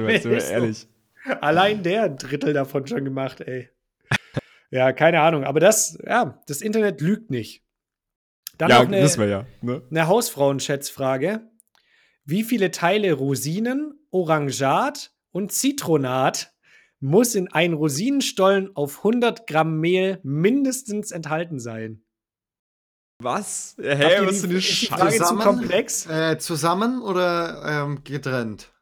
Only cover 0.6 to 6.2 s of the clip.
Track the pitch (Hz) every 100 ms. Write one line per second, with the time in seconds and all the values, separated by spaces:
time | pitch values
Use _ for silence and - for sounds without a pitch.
0.6 | 113 107 - _ _ _ 262 - 143 165
1.6 | 202 214 170 208 196 135 131 143 - 143
2.6 | 135 143 135 240 135 135 135 - - 127
3.6 | 120 _ _ _ - - - - - _
4.6 | - 127 131 131 160 170 160 156 135 147
5.6 | 185 - - 160 - 220